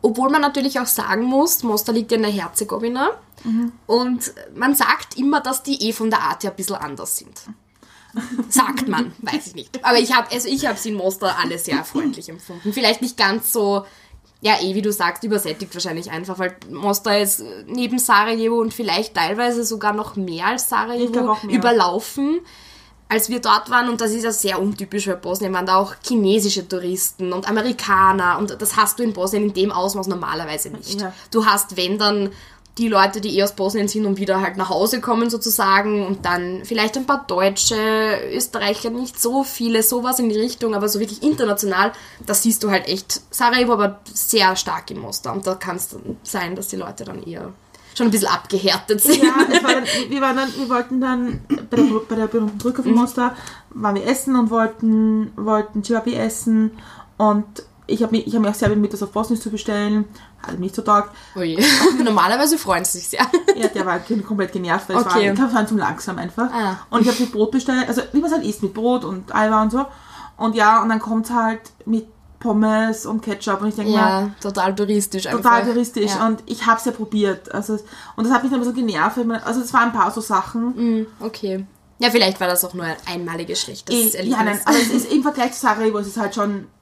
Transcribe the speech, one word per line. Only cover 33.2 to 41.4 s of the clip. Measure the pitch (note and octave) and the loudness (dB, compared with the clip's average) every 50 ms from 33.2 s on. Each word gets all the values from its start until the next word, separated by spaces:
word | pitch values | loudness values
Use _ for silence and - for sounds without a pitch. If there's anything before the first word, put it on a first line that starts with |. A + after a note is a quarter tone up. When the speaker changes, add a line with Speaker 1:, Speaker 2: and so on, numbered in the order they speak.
Speaker 1:
die | G3 G#3+ D3 | -4 0 2
eh | F#3+ | 2
aus | G3 G3+ | 2 0
Bosnien | - - F#3+ G3 G3+ A3 G3+ | 0 -2 -2 -2 0 0 -2
sind | G3+ - G#3+ G#3+ | 0 0 0 0
und | G3+ G3 F#3+ | 0 0 0
wieder | G3 F#3+ F#3+ F#3+ | 0 0 0 0
halt | F#3+ F3+ F#3 | 0 -2 -2
nach | F#3+ F#3+ - | -2 -2 0
Hause | F#3 E3+ G3 A3+ B3 A#3+ | 0 0 2 0 0 -2
kommen | B3 B3 A#3 A3+ A#3 A#3+ | 0 0 2 2 2 0
sozusagen | A3+ A3+ - A3+ G#3+ - G3+ F#3+ G3 G3 G3+ G#3+ G#3+ G#3 G3 | 0 -2 -2 -2 0 2 4 4 4 4 4 2 0 0 0
und | F#3 G3 F#3+ - | -2 -4 -2 -2
dann | F3+ F3 F3+ F3 F3 F#3 F#3 - | -2 -2 -2 -2 -4 -6 -8 -6
vielleicht | - A#3 A3 G#3+ A3 - | -4 -2 0 0 0 -2
ein | C4+ C4 | -4 0
paar | B3+ C#4 C4+ C4 | 0 -2 -2 -2
Deutsche, | - F3+ F3 F#3+ G3 G3 G3 - - A3+ G#3+ G#3+ A3 A3 A3 A3 G#3+ G3+ - - - | -2 0 2 2 2 2 2 0 0 2 2 2 2 2 2 2 0 0 -2 -4 -4
Österreicher, | - - B3 - - A3+ G3+ G3+ G#3+ A3 - A#3 | -4 -4 -4 -4 -4 -4 -2 -2 -2 -2 -4 -6
nicht | A3+ A#3+ C4 B3 - - | -6 -6 -8 -8 -4 -4
so | - A#3 B3 C4+ C4+ | -2 0 0 0 -2
viele, | - - - A#3+ A#3 A3+ A3 | -2 -4 -4 -2 2 2 2
sowas | A3 A3 B3 B3 A#3 B3+ B3+ B3+ | 2 2 0 0 0 -2 0 0
in | A#3+ A3+ | 0 0
die | G#3 G#3+ | 2 0
Richtung, | A3 B3 - - A#3+ A3+ G#3+ | 0 -2 -2 -2 -2 -2 0
aber | G3+ G3+ G#3+ | 0 0 0
so | G#3 G3+ | 0 0
wirklich | G#3+ G3+ - - | -2 -4 -6 0
international, | - D4+ D4+ D4+ | 0 0 2 2